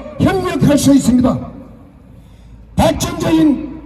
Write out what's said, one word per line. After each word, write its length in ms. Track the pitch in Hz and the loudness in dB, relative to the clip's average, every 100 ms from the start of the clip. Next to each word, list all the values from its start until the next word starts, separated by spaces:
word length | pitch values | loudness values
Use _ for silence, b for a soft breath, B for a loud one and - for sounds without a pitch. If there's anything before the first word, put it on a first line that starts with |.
| - - | -12 -2
협력할 580 | - 381 359 330 254 285 | 0 0 -2 0 2 2
수 160 | 269 | 4
있습니다. 580 | 277 233 247 240 - - - - - - - - b b b b b - - | 4 4 2 0 -2 -8 -16 -20 -20 -20 -20 -20 b b b b b -8 -2
발전적인 1040 | 302 - - - - 160 294 262 - - | 0 0 -6 -6 -2 2 2 0 -6 -16